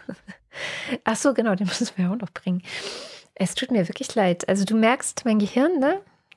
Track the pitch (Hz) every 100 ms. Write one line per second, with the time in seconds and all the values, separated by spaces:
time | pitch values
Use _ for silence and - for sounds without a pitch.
0 | - - - - _ - - - - 240
1 | - 220 285 240 226 190 190 - 240 -
2 | 180 226 190 - - 180 - - - -
3 | - - - - 190 - 254 233 170 -
4 | - - 190 175 - 196 190 220 220 269
5 | - - 240 214 202 247 294 349 269 381
6 | 392 _ _